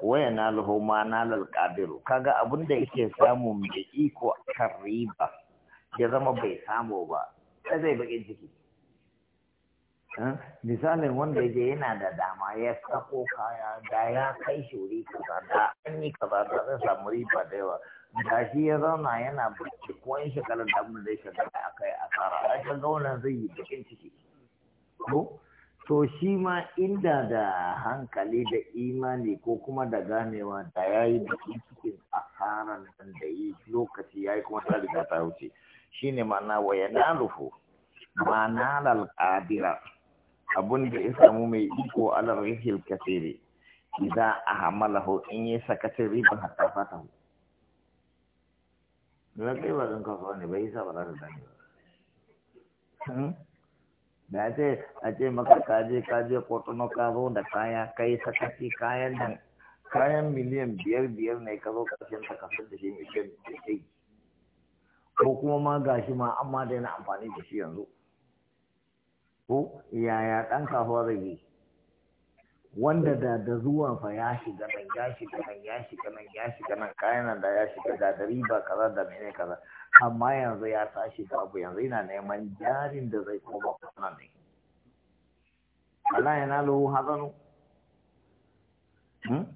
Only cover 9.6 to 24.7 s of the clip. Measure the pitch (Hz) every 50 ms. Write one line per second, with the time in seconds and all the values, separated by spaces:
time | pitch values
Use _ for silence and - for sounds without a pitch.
9.6 | _ _ _ _ _ _ _ _ _ _ - 110 113 131 139 - - - - -
10.6 | - 113 120 113 143 160 165 165 156 139 123 131 151 156 143 143 123 120 110 123
11.6 | 120 127 143 151 139 120 110 101 98 92 92 85 90 95 95 92 95 98 107 113
12.6 | 117 120 117 - - - 151 135 - - 139 131 123 117 - - 107 117 117 113
13.6 | 110 107 110 113 110 - 113 110 113 117 120 131 135 135 131 - - - 139 151
14.6 | 131 - - 101 95 98 110 113 - - - - - - 82 87 - - - -
15.6 | 107 - - - - 156 156 156 151 151 - - 113 98 101 101 107 - 131 -
16.6 | - 127 139 123 - 104 95 - 98 104 113 120 117 104 - - - 78 95 101
17.6 | 98 92 85 80 - - - - - _ - - - - 113 120 120 - - 147
18.6 | 156 151 151 147 151 160 160 160 151 131 117 117 120 135 147 139 117 110 104 -
19.6 | - - - - - - - - - 131 131 143 147 151 127 127 123 120 117 117
20.6 | 113 107 - 104 107 110 113 107 101 107 107 - - 98 - - - - - -
21.6 | - 90 - - 101 98 - - - - - - 95 92 85 76 - - 127 -
22.6 | 139 139 143 139 139 151 156 151 143 135 131 120 120 139 131 120 110 95 85 -
23.6 | - - 135 131 110 - - - - - - _ _ _ _ _ _ _ _ _
24.6 | _ _